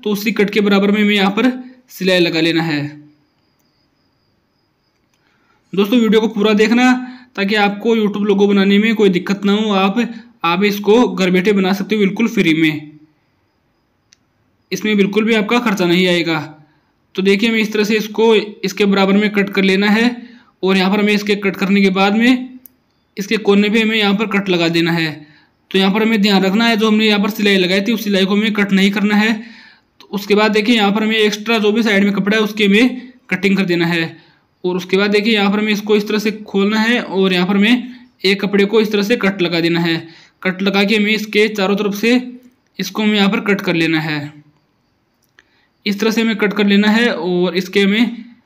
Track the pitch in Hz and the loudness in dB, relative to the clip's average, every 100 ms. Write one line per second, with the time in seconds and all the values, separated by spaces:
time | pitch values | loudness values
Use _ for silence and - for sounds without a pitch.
0 | 214 202 220 196 202 220 202 202 202 214 | -2 -2 -2 0 0 0 2 2 2 2
1 | 208 208 196 196 247 247 - - _ - | 2 2 0 2 -2 -2 -12 -20 _ -6
2 | 185 180 170 160 165 165 165 147 147 - | 0 2 2 0 0 0 -2 -4 -6 -10
3 | - _ _ _ _ _ _ _ _ _ | -20 _ _ _ _ _ _ _ _ _
4 | _ _ _ _ _ _ _ _ _ _ | _ _ _ _ _ _ _ _ _ _
5 | _ _ _ _ _ _ _ 175 202 254 | _ _ _ _ _ _ _ -2 2 2
6 | 220 220 226 214 202 208 214 233 254 254 | 4 2 2 0 0 2 2 4 4 2
7 | - - - - 196 220 202 202 233 226 | -2 -16 -16 -6 -2 0 0 0 0 0
8 | 208 208 208 196 202 202 196 202 220 220 | 0 -2 0 2 4 4 4 4 2 2
9 | 202 175 - 196 202 202 220 190 196 214 | 2 2 -2 -4 0 0 0 0 0 0
10 | 226 - - _ 170 175 208 202 202 226 | -4 -6 -20 _ -4 0 0 -2 2 4
11 | 240 180 185 180 185 202 190 190 185 220 | 2 0 0 2 2 0 0 -2 -2 0
12 | 196 208 233 - 170 160 160 151 - - | 0 0 -4 0 0 2 0 -2 -10 -20
13 | _ _ _ _ _ _ _ _ _ _ | _ _ _ _ _ _ _ _ _ _
14 | _ _ _ _ _ _ _ 185 214 208 | _ _ _ _ _ _ _ -6 -2 0
15 | 196 202 220 226 208 247 240 202 175 170 | 0 0 0 -2 0 -2 -2 -2 0 2
16 | 185 175 165 160 147 - _ _ _ _ | 2 0 -2 -4 -6 -16 _ _ _ _
17 | _ - 190 196 233 226 214 214 208 220 | _ -4 0 2 0 0 -2 -2 0 0
18 | 214 - 226 214 160 - 190 - 202 196 | -2 0 2 2 0 -8 -8 -2 0 2
19 | 190 196 208 208 196 196 196 190 208 208 | 2 2 2 0 -2 0 0 2 2 2
20 | 240 247 - - _ _ 185 190 185 208 | 2 -2 -16 -20 _ _ 0 2 2 0
21 | 208 208 208 202 202 190 190 202 196 185 | 0 0 0 -2 -2 -4 0 2 2 2
22 | 196 214 240 254 - - _ _ _ _ | 0 2 2 2 -2 -16 _ _ _ _
23 | _ - 196 220 202 202 208 226 220 220 | _ -12 -4 -2 2 2 2 0 0 0
24 | 202 196 202 202 196 180 170 170 170 170 | 0 0 -2 -4 -2 0 0 0 0 -2
25 | 160 143 - _ _ _ _ 196 190 202 | -4 -8 -18 _ _ _ _ 0 0 0
26 | 220 226 202 285 190 202 233 226 220 214 | 0 0 2 2 2 0 0 0 0 2
27 | 220 208 202 - 208 196 175 190 202 220 | 2 0 -2 -2 0 2 2 -2 -2 -4
28 | 202 190 190 202 220 214 196 190 196 208 | -2 0 0 0 0 -2 0 2 0 0
29 | 208 208 214 220 - - - _ _ _ | 0 2 0 -2 -6 -20 -20 _ _ _
30 | - 202 - 208 220 214 208 240 202 202 | -12 -10 0 2 2 0 2 2 2 0
31 | 220 220 214 214 226 226 208 220 226 196 | 0 2 0 0 -2 0 2 0 2 2
32 | 202 196 196 220 208 214 202 202 247 254 | 2 0 0 0 0 0 2 4 2 0
33 | - - _ 180 196 190 185 170 170 170 | -14 -20 _ -4 0 0 0 0 0 -2
34 | 165 - _ _ _ _ 180 180 180 190 | -4 -8 _ _ _ _ -4 -4 -2 0
35 | 208 208 208 214 202 208 214 202 - 208 | 2 0 2 2 2 0 -2 -4 0 0
36 | 202 214 214 214 - 196 196 214 220 240 | 0 -4 -4 -6 -6 -2 0 0 0 -2
37 | - 185 190 185 185 202 208 247 - - | -2 -2 0 0 0 2 2 2 -2 -16
38 | - _ 185 196 196 196 202 220 214 214 | -20 _ -2 -2 -2 0 2 2 0 -2
39 | 202 240 196 190 170 170 165 170 170 165 | -2 0 -2 -2 -2 -2 0 0 -2 -4
40 | - - - _ 185 180 196 196 202 220 | -8 -20 -20 _ -8 -2 -2 0 0 0
41 | 202 214 214 214 214 214 190 202 208 202 | 0 -2 -2 0 0 0 -2 0 -2 -2
42 | 233 247 254 - - _ _ - 185 - | 0 0 -2 -16 -20 _ _ -12 -8 -4
43 | 214 208 196 233 233 196 190 165 160 160 | 0 2 0 0 -2 -2 -2 -2 0 -2
44 | 156 151 147 - _ _ _ _ _ _ | -4 -6 -8 -16 _ _ _ _ _ _
45 | _ _ _ _ _ _ _ _ - 202 | _ _ _ _ _ _ _ _ -6 -2
46 | 220 220 226 208 208 202 202 202 208 220 | -2 0 -2 0 -2 0 2 2 2 2
47 | 240 185 170 175 180 170 185 202 196 208 | 2 -2 -2 0 0 -2 -2 0 0 2
48 | 240 - - - | 0 -4 -16 -20